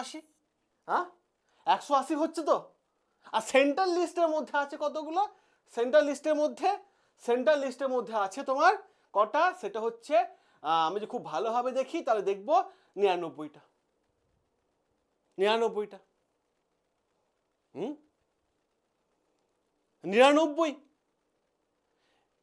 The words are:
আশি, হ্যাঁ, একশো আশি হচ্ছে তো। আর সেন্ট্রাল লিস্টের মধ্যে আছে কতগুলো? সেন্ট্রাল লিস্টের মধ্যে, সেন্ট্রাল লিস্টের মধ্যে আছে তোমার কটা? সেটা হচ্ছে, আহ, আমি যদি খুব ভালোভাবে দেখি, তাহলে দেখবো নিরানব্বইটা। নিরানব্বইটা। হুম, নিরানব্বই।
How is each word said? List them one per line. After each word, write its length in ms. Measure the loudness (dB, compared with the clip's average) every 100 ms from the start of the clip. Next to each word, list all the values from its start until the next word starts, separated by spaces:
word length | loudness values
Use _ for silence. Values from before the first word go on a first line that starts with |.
আশি, 180 | -2 -12 -20 _ _ _ _ _ -4
হ্যাঁ, 180 | -4 -4 _ _ _ _ _ 0
একশো 260 | 0 2 0
আশি 120 | 0 -2
হচ্ছে 200 | -2 -2 0
তো। 80 | 0 -2 _ _ _ _ _ -6 -6
আর 80 | 2
সেন্ট্রাল 360 | 4 4 2 0 0
লিস্টের 320 | -2 0 0 0
মধ্যে 200 | -4 -4
আছে 120 | -4 -6 -6
কতগুলো? 360 | -6 -6 -4 -4 -6 _ _ _ -4
সেন্ট্রাল 280 | 2 4 2
লিস্টের 260 | -2 -2 0
মধ্যে, 280 | -2 0 -2 -2 -8 _ _ _ -2
সেন্ট্রাল 320 | 0 2 2
লিস্টের 260 | 0 -4 -4 -2
মধ্যে 200 | -2 -4 -4
আছে 140 | -6 -4
তোমার 240 | 4 4 4 -6 _ _ 0
কটা? 260 | 2 2 0 0
সেটা 180 | -8 -6 -6
হচ্ছে, 300 | -8 0 0 0 -8 _ _ 0
আহ, 120 | 2 2
আমি 100 | -2
যদি 100 | -6
খুব 80 | -8 -6
ভালোভাবে 400 | -4 -2 -2 -2 -4
দেখি, 180 | -4 -4 -2
তাহলে 180 | 0 0
দেখবো 260 | -4 2 0 0 -10 _ 0
নিরানব্বইটা। 600 | 0 0 -4 -10 -14 -16 _ _ _ _ _ _ _ _ _ _ _ _ _ _ _ _ _ -2
নিরানব্বইটা। 600 | 0 2 0 -2 -10 -12 _ _ _ _ _ _ _ _ _ _ _ _ _ _ _ _ _ -12
হুম, 180 | -10 -12 _ _ _ _ _ _ _ _ _ _ _ _ _ _ _ _ _ _ _ _ -2
নিরানব্বই। 600 | 6 6 6 4 0 -2 -2 _ _ _ _ _ _ _ _ _ _ _ _ _ _ _ _